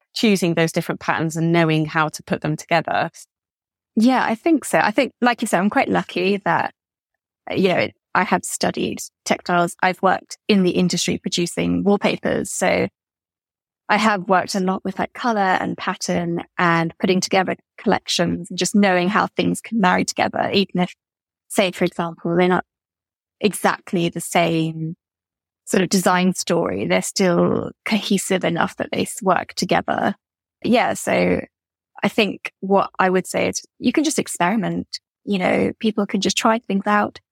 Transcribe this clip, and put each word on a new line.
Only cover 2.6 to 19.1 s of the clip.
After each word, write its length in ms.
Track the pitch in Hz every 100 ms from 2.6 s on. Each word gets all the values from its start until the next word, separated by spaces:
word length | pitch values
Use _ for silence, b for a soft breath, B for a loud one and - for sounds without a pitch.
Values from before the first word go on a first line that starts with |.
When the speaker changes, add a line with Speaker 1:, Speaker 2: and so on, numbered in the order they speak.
| - 165 139 98 165 - - _ _ _ _ _ _ -
Speaker 2:
Yeah, 280 | 233 254 -
I 100 | 226
think 300 | 339 311 -
so. 140 | 165
I 120 | 202
think, 200 | 214 240 -
like 200 | 240 240
you 60 | 226
said, 120 | 175
I'm 100 | 202
quite 200 | 269 -
lucky 480 | 185 185 175 185 202
that, 360 | 175 160 - - _ _ _ _ _ _ -
you 180 | 107 185
know, 180 | 156 107 - _ -
I 80 |
have 220 | 185 180 -
studied 540 | - 185 - - - - _ -
textiles. 500 | 208 - 175 170 -
I've 180 | 185 180
worked 360 | 190 - - - -
in 160 | 202
the 80 | 180
industry 460 | 175 180 175 - 175
producing 640 | 202 - 175 - 175 175
wallpapers. 680 | 185 202 196 190 - - -
So 360 | - 185 180 190 _ _ _ _ _ _ _ _ _ -
I 80 | 208
have 320 | 220 208 175
worked 260 | 185 - 202
a 40 |
lot 240 | 185 190 196
with, 120 | -
like, 140 | 185
color 260 | - - 220
and 360 | 190 185 - 175
pattern 680 | - 190 - 180 170 170 - -
and 360 | 175 165 165 -
putting 200 | 190 185
together 360 | - 190 185 190 _ -
collections 720 | - 185 - - 170 170 175
and 80 | 180
just 180 | 175 208
knowing 340 | 202 180
how 180 | 180